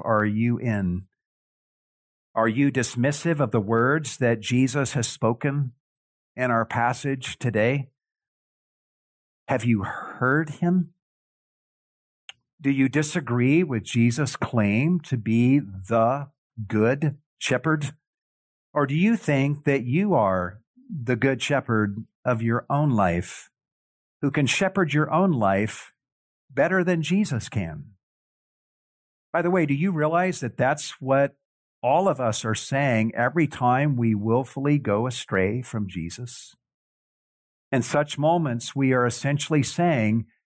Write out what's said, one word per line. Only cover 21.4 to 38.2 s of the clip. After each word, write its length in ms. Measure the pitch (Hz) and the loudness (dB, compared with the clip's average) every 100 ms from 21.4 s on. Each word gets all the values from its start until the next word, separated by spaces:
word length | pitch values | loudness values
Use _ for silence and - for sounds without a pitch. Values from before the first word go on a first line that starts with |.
shepherd 640 | - 139 - 110 104 101 113 _ | 0 -2 0 0 0 -4 -12 _
of 160 | 127 117 | -4 -2
your 240 | 117 117 - | 0 -2 -2
own 180 | 143 151 | 0 2
life, 640 | 113 95 87 - - - _ _ _ _ _ _ _ | 2 2 0 -2 -8 -12 _ _ _ _ _ _ _
who 80 | 143 | -4
can 160 | 147 135 | 0 0
shepherd 480 | - 190 196 170 | 0 0 0 0
your 180 | 147 151 | 0 0
own 180 | 160 190 | 2 2
life 600 | 139 101 98 107 - - _ _ _ _ _ _ | 2 2 2 0 -4 -12 _ _ _ _ _ _
better 320 | 127 160 185 | -2 0 2
than 200 | 180 175 | 0 0
Jesus 480 | 151 190 214 123 - | 0 0 0 -2 -4
can? 400 | 107 85 80 71 _ _ _ _ _ _ _ _ _ _ _ _ _ _ | -6 -6 -8 -14 _ _ _ _ _ _ _ _ _ _ _ _ _ _
By 120 | 165 | -2
the 80 | 175 | 0
way, 160 | 185 151 | 2 2
do 80 | |
you 180 | 139 190 | 0 0
realize 480 | 165 151 170 185 180 | 0 0 0 0 -2
that 160 | 123 - | -6 0
that's 360 | 127 151 - - | 0 0 -4 -8
what 380 | 131 135 139 - _ _ _ _ | 0 2 2 -2 _ _ _ _
all 260 | 120 151 196 | 0 2 2
of 140 | 143 | 0
us 200 | 120 104 | 0 -2
are 120 | 120 | -2
saying 600 | 110 - 139 139 113 110 | -4 -2 0 2 2 0
every 320 | - 120 170 147 | 0 0 2 0
time 500 | - 123 127 147 127 | 0 2 2 2 0
we 180 | 117 | 0
willfully 640 | 107 107 120 135 - 139 147 | 0 2 0 0 -2 0 0
go 280 | 113 104 123 | 2 0 0
astray 540 | 120 - 98 92 120 | -4 -2 0 0 0
from 280 | 120 113 98 | -6 -6 -6
Jesus? 680 | 85 82 - 123 - - - _ _ _ _ _ _ _ _ _ _ _ | -6 -8 -10 -10 -12 -14 -18 _ _ _ _ _ _ _ _ _ _ _
In 120 | 131 | -2
such 340 | 117 147 147 | 0 0 -2
moments, 580 | - | 0